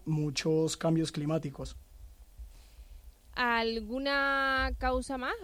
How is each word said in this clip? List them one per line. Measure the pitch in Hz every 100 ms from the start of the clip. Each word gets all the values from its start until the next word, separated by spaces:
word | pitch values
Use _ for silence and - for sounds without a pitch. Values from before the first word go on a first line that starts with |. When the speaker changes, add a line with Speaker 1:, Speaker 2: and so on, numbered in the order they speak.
| -
Speaker 1:
muchos | 156 151 139 165 160 160 -
cambios | 165 165 156
climáticos. | - 147 160 151 131 - - - - - - - - - - - - - - - - -
Speaker 2:
¿Alguna | - 247 233 226 226 214 247 277 277 277 277 269 262 262 254
causa | 254 254 247 269
más? | 254 453